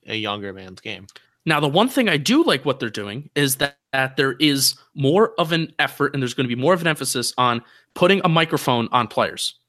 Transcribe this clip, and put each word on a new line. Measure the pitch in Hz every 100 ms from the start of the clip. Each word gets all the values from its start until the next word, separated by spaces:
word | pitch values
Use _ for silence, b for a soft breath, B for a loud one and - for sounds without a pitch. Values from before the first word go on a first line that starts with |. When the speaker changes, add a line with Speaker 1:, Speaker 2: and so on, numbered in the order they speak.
| -
Speaker 1:
a | 110
younger | 107 104 101
man's | 95 92 92
game. | 110 95 92 b b b -
Speaker 2:
Now, | 151
the | 147
one | 151 247
thing | 277 226
I | 151
do | 143 269
like | 330 151
what | 147 127
they're | 117
doing | 107 101 107 147 -
is | 143 135
that, | 143 139 _
that | 135 131 131
there | 135
is | 127 156 139 131 - b
more | - 135 175 220 -
of | 165
an | 170 160 -
effort | 143 - 143
and | 139
there's | 127 -
gonna | 131
be | 120
more | 135
of | 185
an | 170
emphasis | 151 131 127 120 -
on | 123 117 b b b -
putting | 175 196
a | 180
microphone | 165 160 151 - 120 113
on | 123 113
players. | - 101 - - -